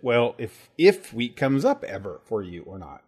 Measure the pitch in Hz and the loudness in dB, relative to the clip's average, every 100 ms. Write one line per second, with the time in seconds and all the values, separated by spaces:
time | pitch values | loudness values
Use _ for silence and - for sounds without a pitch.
0 | 127 117 120 - 113 - - - 175 190 | 2 4 2 0 -10 -12 -12 4 4 4
1 | - 120 120 - 135 135 240 285 - 95 | -2 -6 -6 -2 0 2 2 0 -4 -10
2 | 98 82 - 110 90 87 - 95 87 - | -10 -12 -6 -6 -6 -12 -14 -16 -16 -18